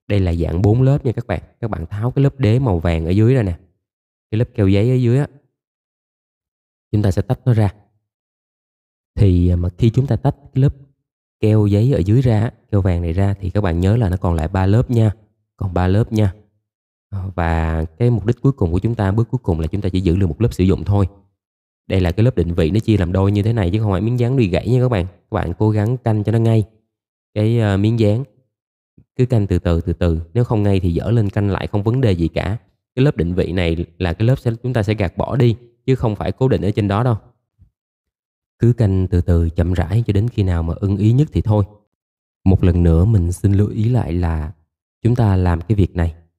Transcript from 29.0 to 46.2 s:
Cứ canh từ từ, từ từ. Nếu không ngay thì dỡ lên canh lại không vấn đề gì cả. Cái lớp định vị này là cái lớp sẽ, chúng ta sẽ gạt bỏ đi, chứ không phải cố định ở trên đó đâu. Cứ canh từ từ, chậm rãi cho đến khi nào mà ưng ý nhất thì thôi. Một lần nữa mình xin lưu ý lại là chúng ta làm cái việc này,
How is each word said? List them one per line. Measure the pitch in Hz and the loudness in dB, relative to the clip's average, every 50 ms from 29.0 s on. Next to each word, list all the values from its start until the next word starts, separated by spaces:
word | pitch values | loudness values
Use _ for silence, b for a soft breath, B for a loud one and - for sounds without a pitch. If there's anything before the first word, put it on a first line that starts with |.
| _ _ _ | _ _ _
Cứ | - 127 | -2 -2
canh | 123 120 110 101 | 0 2 0 0
từ | 95 90 85 | 0 -2 -2
từ, | - 90 85 82 | 0 0 0 0
từ | - 87 82 | -2 -4 -4
từ. | - 90 85 82 82 82 - - | -2 -2 -2 -2 -2 -6 -4 -4
Nếu | 120 123 | -4 -2
không | - 120 104 101 | 0 0 0 0
ngay | 101 98 95 | 0 0 0
thì | 87 90 82 | 0 -2 -2
dỡ | - - 95 | -2 -2 0
lên | 117 117 107 98 | 0 0 0 0
canh | - 107 101 101 | -2 -2 -2 -2
lại | 92 - - | -2 -4 -6
không | - - 104 98 | -4 -6 -2 -2
vấn | 113 117 135 | -2 0 0
đề | 131 107 | 0 0
gì | 92 85 82 | 0 0 -2
cả. | 80 - - - 87 107 123 - _ _ _ _ _ _ | -2 -2 -4 -4 -4 -6 -8 -10 _ _ _ _ _ _
Cái | 123 135 | 0 0
lớp | 147 - | 0 2
định | - 82 85 90 | 0 -4 -2 -2
vị | 92 117 - | -2 -2 -2
này | 87 95 87 82 82 82 82 - _ | -2 -2 -2 -2 -2 -4 -6 -10 _
là | _ 95 87 82 | _ -4 -4 -2
cái | - 110 | 0 0
lớp | 117 135 - | 0 0 0
sẽ, | - 120 113 113 - | -2 -6 -6 -4 -8
chúng | 123 123 | -4 -2
ta | 120 101 | -2 0
sẽ | 104 107 | 0 -2
gạt | 107 101 85 - | -2 -2 -4 -2
bỏ | - - - 101 | -4 -4 -4 0
đi, | 139 127 120 107 - - - _ _ _ | 2 2 2 0 -2 -10 -20 _ _ _
chứ | - 131 | -2 -2
không | - - 113 104 | 0 0 -4 -4
phải | - - 87 | -4 -6 -6
cố | 95 - 131 | -4 -2 0
định | 131 110 80 | 0 0 0
ở | 85 98 | -2 -2
trên | 107 - 104 | -2 -2 0
đó | 98 98 104 123 | 0 0 0 0
đâu. | 131 113 101 - - _ _ _ _ _ _ - _ _ _ _ _ _ _ _ _ _ _ _ _ _ _ _ _ _ _ | 0 -2 -2 -6 -16 _ _ _ _ _ _ -20 _ _ _ _ _ _ _ _ _ _ _ _ _ _ _ _ _ _ _
Cứ | - 117 123 | 2 2 2
canh | - 113 98 95 95 92 | 2 0 0 2 0 0
từ | 90 - 87 | 0 0 -2
từ, | - - 87 85 82 82 | 0 2 2 2 2 0
chậm | - - 85 90 92 | 0 -2 -2 0 0
rãi | 85 78 78 101 117 117 | -2 -2 0 -2 -2 0
cho | - 98 | 0 0
đến | 98 107 120 | 0 -2 -2
khi | - - 98 | -2 -2 -2
nào | 92 87 85 85 | 0 0 -2 -2
mà | 85 82 | -4 -4
ưng | - 101 98 101 | -2 -2 -2 0
ý | - 101 107 | 2 2 2
nhất | 117 131 156 151 | 2 2 0 0
thì | - 85 | -2 -4
thôi. | - 107 107 107 101 - - _ _ _ _ _ _ _ _ _ _ _ _ _ _ | 0 2 0 0 0 -2 -8 _ _ _ _ _ _ _ _ _ _ _ _ _ _
Một | 95 104 - - | 2 2 4 4
lần | 90 85 87 85 | 2 2 4 4
nữa | 85 80 80 90 | 4 4 4 4
mình | 113 113 98 85 87 | 4 2 2 0 0
xin | 90 - - 101 101 | -4 -2 0 0 2
lưu | 98 104 | 2 0
ý | 107 113 113 107 117 | 0 -2 -4 -2 0
lại | 127 117 - 71 85 | 0 -2 -2 -2 -2
là | 90 87 82 82 78 76 82 - _ _ _ _ _ _ _ _ _ | -2 -2 -2 -2 -4 -6 -8 -12 _ _ _ _ _ _ _ _ _
chúng | - 117 120 | 0 0 2
ta | 123 117 101 95 | 2 2 2 2
làm | 92 92 90 85 82 | 2 2 0 0 -2
cái | 80 - 113 | -2 -2 0
việc | 98 90 - - | 2 2 0 0
này, | 87 85 85 80 - | -2 -2 -2 -4 -10